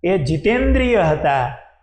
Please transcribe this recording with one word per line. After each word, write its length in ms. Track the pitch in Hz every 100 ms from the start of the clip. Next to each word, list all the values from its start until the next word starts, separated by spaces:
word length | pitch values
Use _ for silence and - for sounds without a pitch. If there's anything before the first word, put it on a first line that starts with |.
એ 140 | 175 185
જીતેન્દ્રિય 840 | 135 156 175 240 262 262 254 233
હતા 560 | 165 156 151 139 123 - - _